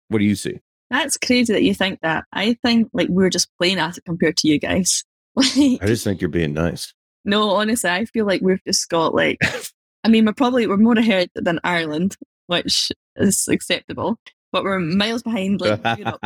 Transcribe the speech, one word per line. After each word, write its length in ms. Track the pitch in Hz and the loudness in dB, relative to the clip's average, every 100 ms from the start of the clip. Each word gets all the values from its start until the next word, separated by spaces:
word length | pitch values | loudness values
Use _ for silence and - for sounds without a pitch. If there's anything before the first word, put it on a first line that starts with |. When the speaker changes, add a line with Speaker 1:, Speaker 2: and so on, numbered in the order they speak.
| - | -4
Speaker 1:
what 120 | 107 | 0
do 60 | 104 | 2
you 100 | 98 | 0
see? 240 | - - _ _ - | -4 -10 _ _ -6
Speaker 2:
That's 280 | 254 285 - | -4 -2 -4
crazy 360 | - 247 233 | 0 2 2
that 100 | 190 | 2
you 100 | 190 | 2
think 260 | 196 190 - | 0 -2 -2
that. 240 | 160 160 - | -4 -4 -4
I 220 | - 208 233 240 | -4 -2 0 2
think, 240 | 233 220 | 2 0
like, 160 | - 175 | 0 0
we're 200 | 180 185 | 2 2
just 200 | 180 - - | 0 -4 -2
playing 200 | 175 190 | -2 0
at 180 | 160 175 | -4 -6
it 60 | - | -8
compared 320 | 170 160 - | 0 0 2
to 100 | 156 | 2
you 100 | 147 | 0
guys. 440 | - 175 180 - - | 0 0 0 -2 -6
<laughs> 40 | _ _ 214 | _ _ 0
Like 460 | 262 262 277 247 | 0 4 4 4
Speaker 1:
I 60 | 101 | 0
just 160 | 117 | 0
think 180 | 107 90 | 0 -2
you're 80 | 85 | 0
being 240 | 87 78 | 0 0
nice. 400 | 73 85 - - _ _ _ 208 | 0 -2 -2 -12 _ _ _ -2
Speaker 2:
No, 240 | 208 214 190 | 0 2 2
honestly, 340 | 214 240 175 | 0 0 0
I 160 | 180 226 | -2 -2
feel 220 | 226 202 | -2 0
like 140 | 180 | 0
we've 200 | 185 185 - | 0 0 -2
just 200 | - - | -4 -2
got, 260 | 165 160 - | 0 0 0
like, 240 | 156 - - - - | 0 -2 -4 -6 -12
<laughs> 320 | _ _ _ | _ _ _
I 60 | 214 | 2
mean, 160 | 220 214 | 4 4
we're 80 | |
probably, 340 | 208 247 254 196 | 2 0 2 0
we're 100 | 202 | 4
more 160 | 226 | 4
ahead 380 | 226 220 190 180 | 4 4 2 0
than 260 | - 180 170 | -2 -2 -2
Ireland, 520 | 175 170 160 151 190 - - _ - | -2 -2 -2 -2 -4 -4 -20 _ -4
which 460 | 175 - - - - _ - | -4 -2 -2 -2 -8 _ -2
is 320 | 196 - - | 0 0 -2
acceptable. 720 | - - 175 - 139 180 226 - _ - | -4 -2 -6 -4 -6 -4 -6 -10 _ -6
But 120 | 190 | -4
we're 140 | 190 190 | -2 -2
miles 460 | 160 190 214 233 | 0 0 0 -4
behind, 360 | 226 220 190 196 | -4 -4 -2 0
like, 220 | 107 107 | 0 0
Speaker 1:
<laughs> 140 | 117 117 | -2 -2
Speaker 2:
Europe 220 | 117 - | -6 -6